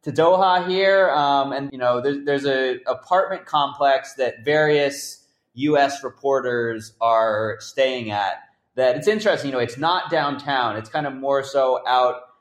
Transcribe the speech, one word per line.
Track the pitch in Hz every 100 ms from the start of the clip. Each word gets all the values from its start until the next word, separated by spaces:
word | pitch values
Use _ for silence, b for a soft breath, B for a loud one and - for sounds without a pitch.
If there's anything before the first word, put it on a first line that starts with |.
to | 156
Doha | 147 165 185 190 180 180
here. | 190 196 196 185
Um, | 143 143 139 139
and, | 135 139
you | 135
know, | 123 123
there's, | 135 143
there's | 143 143
a | 139 135 131 123
apartment | - 127 - 180 190 185
complex | - 151 139 139 139 135 -
that | - 127 -
various | 113 151 151 147 143 139 - - _ _ _
U | 120 147 147
S | 139 143
reporters | 131 - 139 135 127 120 117 113 110 _
are | 117 113 113 107 110 98
staying | - - 131 127 113
at | 104 98 - - _ _
that | 127 127 151
it's | 196
interesting. | 214 214 147 139
You |
know, | 127
it's | 117 131
not | 160 180 -
downtown. | 156 143 139 147 135 120 107
It's | 110
kind | 151 143
of |
more | 131 135 139
so | 135 139 131 127 -
out | 127 123 120 - _